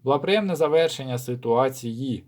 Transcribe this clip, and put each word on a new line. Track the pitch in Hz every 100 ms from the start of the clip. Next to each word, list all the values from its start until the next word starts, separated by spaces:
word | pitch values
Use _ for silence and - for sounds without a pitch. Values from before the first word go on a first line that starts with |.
Благоприємне | 127 143 - 208 202 156
завершення | 156 160 165 160 131 123
ситуації. | 127 123 120 117 131 131 120 113 135 101